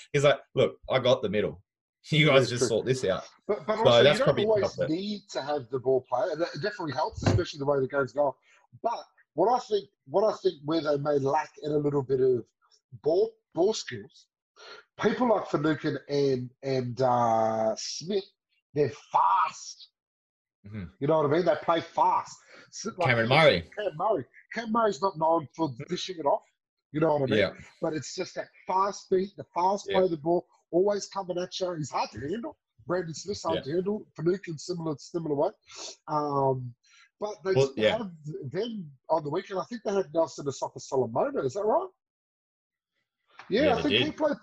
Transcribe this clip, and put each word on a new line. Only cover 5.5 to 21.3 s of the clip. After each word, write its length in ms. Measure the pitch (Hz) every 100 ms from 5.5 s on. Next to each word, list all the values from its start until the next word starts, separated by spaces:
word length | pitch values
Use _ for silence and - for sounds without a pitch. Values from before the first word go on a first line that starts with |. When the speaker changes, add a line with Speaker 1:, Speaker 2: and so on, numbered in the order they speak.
| 147 117
Speaker 2:
the 80 | 135
ball 260 | 123 131 -
player. 260 | 123 160 156
That 140 | 170 -
definitely 320 | 202 208 160
helps, 300 | 127 392 -
especially 360 | - 190 165 151
the 60 | 139
way 140 | 143
the 80 | 131
game's 240 | 143 131
going. 200 | 139 143 - _ _ _ -
But 160 | 226 208 - _ _ 139
what 180 | 196
I 60 | 247
think, 280 | - 208 - _ -
what 160 | 170 214
I 60 | 190
think 180 | 190 160 147
where 160 | 165
they 160 | 151 147
may 220 | 147 147
lack 320 | 135 151 151 -
in 80 | 151
a 60 | 151
little 260 | 147 143
bit 160 | 127 135
of 220 | 131 123 - _ _ _ _ 117
ball, 280 | 143 175 220 - _ 156
ball 180 | 202
skills, 540 | 214 - - - - _ _ _ _ - - _ -
people 260 | 214 226 247
like 180 | 196 -
Finucane 480 | 156 156 151 156 139 -
and, 420 | 143 139 127 123 -
and, 400 | 139 131 123 117
uh, 720 | 127 123 117 113 110 110 110 107
Smith, 480 | - - 156 202 - _ _ _ _ 143
they're 160 | 135 - -
fast. 800 | - 185 190 - - - - - _ _ _ _ _ _ _ 101
Speaker 1:
Mm-hmm. 160 | 107 87 -
Speaker 2:
You 80 | 139
know 100 | 160
what 40 |
I 40 | 147